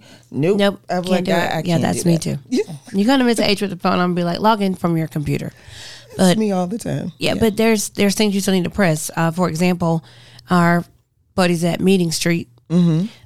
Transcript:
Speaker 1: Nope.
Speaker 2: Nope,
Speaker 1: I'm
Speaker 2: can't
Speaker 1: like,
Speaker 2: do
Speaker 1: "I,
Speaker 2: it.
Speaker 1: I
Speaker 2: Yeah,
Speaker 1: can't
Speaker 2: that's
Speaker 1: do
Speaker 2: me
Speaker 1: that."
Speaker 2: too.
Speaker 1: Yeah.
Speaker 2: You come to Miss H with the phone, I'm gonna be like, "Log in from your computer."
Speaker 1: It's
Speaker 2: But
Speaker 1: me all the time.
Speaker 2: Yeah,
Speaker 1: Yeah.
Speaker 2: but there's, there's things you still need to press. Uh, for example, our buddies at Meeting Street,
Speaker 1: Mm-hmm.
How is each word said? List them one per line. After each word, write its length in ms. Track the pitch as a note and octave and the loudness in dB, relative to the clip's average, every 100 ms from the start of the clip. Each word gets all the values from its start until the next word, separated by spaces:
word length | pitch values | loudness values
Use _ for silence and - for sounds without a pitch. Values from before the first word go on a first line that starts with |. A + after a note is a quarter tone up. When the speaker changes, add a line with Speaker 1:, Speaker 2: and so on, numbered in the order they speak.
| - - _ | -8 -20 _
Speaker 1:
Nope. 260 | B2+ E3 G3+ | -2 0 2
Speaker 2:
Nope, 200 | G3+ G3 - | 0 -2 -6
Speaker 1:
I'm 100 | F3+ | -6
Speaker 2:
can't 60 | F3+ | 0
Speaker 1:
like, 140 | F#3 F#3 | 0 2
Speaker 2:
do 60 | |
Speaker 1:
"I, 40 | F3 | 0
Speaker 2:
it. 40 | |
Speaker 1:
I 180 | - D#3+ | 0 -4
Speaker 2:
Yeah, 40 | |
Speaker 1:
can't 180 | F3 E3 | 0 0
Speaker 2:
that's 220 | F#3 F3 | 0 0
Speaker 1:
do 60 | F3 | 0
Speaker 2:
me 40 | E3 | 0
Speaker 1:
that." 40 | |
Speaker 2:
too. 160 | D#3+ C#3 - | -2 -6 -4
Speaker 1:
Yeah. 140 | B3+ A4 D3 - | -4 -4 -10 -6
Speaker 2:
You 120 | G3 G#3+ | -2 2
come 140 | C4+ | 4
to 60 | B3 | 2
Miss 140 | A3+ | 2
H 200 | - G3+ | 0 0
with 100 | G3+ | -2
the 40 | F3 | -4
phone, 180 | F#3 | -2
I'm 60 | F#3 F3+ | 0 0
gonna 20 | |
be 100 | F3 | 0
like, 160 | E3+ E3+ | -2 0
"Log 220 | G#3 A3 | 0 2
in 140 | G3 F3 | 0 -2
from 200 | F3 E3 | -2 -2
your 120 | D#3 | -2
computer." 440 | D#3+ C#3+ C#3+ - - - - - - - | -4 -4 -4 -6 -12 -20 -20 -18 -20 -14
Speaker 1:
It's 80 | - | 0
Speaker 2:
But 200 | F#3 F#3+ | 2 4
Speaker 1:
me 140 | G#3+ | 0
all 160 | F#3 F3+ | -2 -4
the 100 | A3+ | -6
time. 340 | - C3+ F3+ - | -6 -6 -8 -4
Speaker 2:
Yeah, 160 | D3+ | -4
Speaker 1:
Yeah. 60 | - | 0
Speaker 2:
but 160 | A3 G3+ | 0 2
there's, 320 | A3+ G#3+ - | 0 0 -2
there's 240 | - G3+ F#3+ | -2 0 2
things 180 | G#3+ G3 | 0 0
you 40 | |
still 140 | F#3+ | 0
need 100 | F#3+ E3+ | 0 0
to 40 | |
press. 400 | G#3 F3+ D#3 - - | 0 0 0 -4 -2
Uh, 140 | E3 | -2
for 180 | E3 E3+ | 0 -2
example, 540 | D#3 F3+ F3 E3+ E3 - - - - - | 0 0 0 0 -2 -4 -20 -20 -20 0
our 360 | F3+ E3+ F3 - _ _ _ _ - | 2 4 2 -2 _ _ _ _ 0
buddies 280 | F3 E3+ | 2 2
at 160 | E3+ E3 | 0 0
Meeting 320 | F#3 F#3+ E3+ | 2 4 2
Street, 380 | D#3 E3+ E3+ - _ - | -2 0 -2 -4 _ -2
Speaker 1:
Mm-hmm. 360 | F3 E3+ D#3+ G#3+ - | 2 4 2 -2 -8